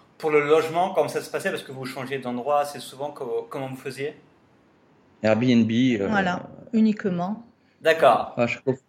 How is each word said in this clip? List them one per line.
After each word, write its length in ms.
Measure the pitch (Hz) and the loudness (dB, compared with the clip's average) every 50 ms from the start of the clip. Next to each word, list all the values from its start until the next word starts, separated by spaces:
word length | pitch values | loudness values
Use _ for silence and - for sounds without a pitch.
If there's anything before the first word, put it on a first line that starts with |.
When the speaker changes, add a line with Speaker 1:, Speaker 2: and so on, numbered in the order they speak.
| _ _ _ - | _ _ _ -6
Speaker 1:
pour 120 | - 156 | -2 2
le 100 | 151 147 | 2 4
logement, 520 | 147 143 151 160 156 - 156 170 180 196 196 | 4 6 4 4 4 2 0 0 0 0 2
comment 120 | 165 156 135 | 0 0 0
ça 120 | - 156 | -2 -4
se 100 | 139 - | -6 -6
passait ? 200 | - 156 - 190 | -6 -6 -4 -4
Parce 120 | 165 151 - | -6 -6 -8
que 80 | - | -12
vous 140 | 135 131 131 | -12 -12 -10
changez 340 | 127 131 139 131 123 139 131 | -10 -8 -10 -8 -6 -8 -6
d'endroit 420 | 120 123 123 123 117 143 147 147 | -6 -6 -6 -4 -2 0 0 2
assez 200 | 143 - - 131 | 0 -2 -6 -10
souvent, 300 | 123 - - 127 139 147 | -14 -14 -12 -10 -10 -10
co-, 360 | 143 - 139 120 117 117 113 - | -8 -10 -8 -6 -4 -6 -6 -6
comment 180 | - 147 135 131 | -8 -8 -8 -8
vous 80 | 127 | -10
faisiez ? 380 | 127 - 143 131 131 139 147 156 - _ _ _ _ _ _ _ _ _ _ _ _ _ _ _ _ _ _ _ _ - | -10 -10 -12 -10 -8 -8 -8 -8 -12 _ _ _ _ _ _ _ _ _ _ _ _ _ _ _ _ _ _ _ _ 0
Speaker 2:
Airbnb, 480 | 107 110 110 123 131 123 117 113 110 | 0 2 2 4 4 4 4 4 4
euh, 360 | 113 117 127 131 120 104 98 95 | 2 2 2 2 2 0 0 0
Speaker 3:
Voilà, 400 | 214 202 196 180 180 180 - - - - - - - | 0 0 0 0 -4 -4 -8 -12 -18 -20 -12 -4 0
uniquement. 720 | 220 220 220 208 208 - 202 180 175 175 185 214 233 - - _ _ _ _ _ _ - | 2 2 2 2 0 -4 -4 -4 -4 -4 -6 -6 -10 -12 -18 _ _ _ _ _ _ 2
Speaker 1:
D'accord. 520 | 160 165 160 160 135 113 104 - - - | 2 4 6 6 6 6 6 2 -2 -2
Speaker 2:
à 100 | - 120 | -2 0
chaque 180 | 117 - - - | 0 -2 -2 -2
fois, 100 | 135 127 - _ | -4 -4 -4 _